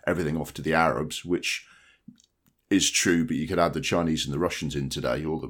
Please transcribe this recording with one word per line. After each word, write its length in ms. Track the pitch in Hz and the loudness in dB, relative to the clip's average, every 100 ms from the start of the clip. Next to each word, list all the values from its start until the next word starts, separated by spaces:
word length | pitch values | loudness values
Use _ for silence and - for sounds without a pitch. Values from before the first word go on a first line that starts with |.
| - | -2
everything 300 | 87 78 80 | 0 0 -2
off 160 | 71 | -4
to 80 | - | -6
the 120 | 76 | 0
Arabs, 500 | 80 82 64 78 - | 4 4 2 -2 -6
which 420 | 85 87 - - - - _ _ - - _ _ _ _ - | -2 -2 -2 -6 -8 -20 _ _ -20 -20 _ _ _ _ 0
is 220 | 95 - | 2 2
true, 340 | - - 87 | 2 4 4
but 120 | 80 76 | 2 -2
you 100 | 78 | 0
could 140 | 87 | 2
add 140 | 85 | 2
the 60 | 76 | 2
Chinese 440 | 71 90 82 78 | 0 0 2 0
and 100 | 67 | -2
the 60 | 71 | -2
Russians 340 | 87 - 76 | -2 -2 -4
in 140 | 73 67 | -4 -4
today, 360 | 73 67 64 | -2 -2 -2
or 140 | 78 | -2
the, 100 | 80 | -4